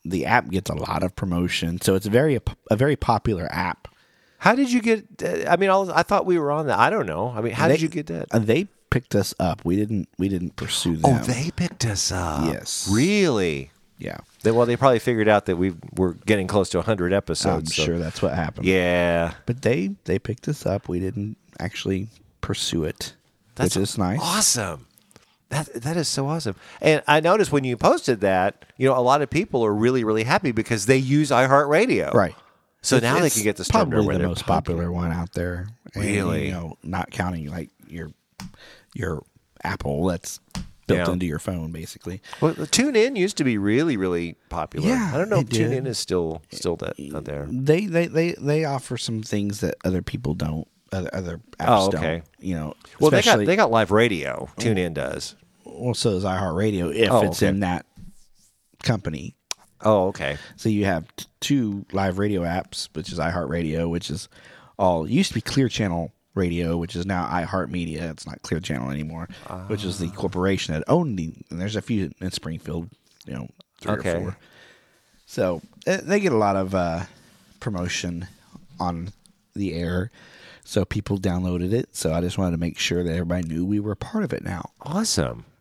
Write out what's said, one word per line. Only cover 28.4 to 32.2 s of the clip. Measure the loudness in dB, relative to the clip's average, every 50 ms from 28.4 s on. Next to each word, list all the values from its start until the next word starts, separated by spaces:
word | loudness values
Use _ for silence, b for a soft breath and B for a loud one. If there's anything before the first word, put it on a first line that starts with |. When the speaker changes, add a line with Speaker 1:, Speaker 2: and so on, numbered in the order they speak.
| 2 0 -2 _ -20 _ _
Speaker 2:
you | 0 2 2
know, | 4 4
a |
lot | 4 4 4 4
of | 2 0
people | 0 -2 -2 0 0 2 2
are | 4
really, | 4 4 4 4 4 4 2
really | 2 2 2 2
happy | 2 0 2 2 0
because | 0 0 0 0 -2 -2 4
they | 4 4 4
use | 4 4 4 2 4 4
iHeartRadio. | 4 4 6 6 6 4 6 4 4 4 4 4 2 2 2 4
Speaker 1:
Right. | 4 4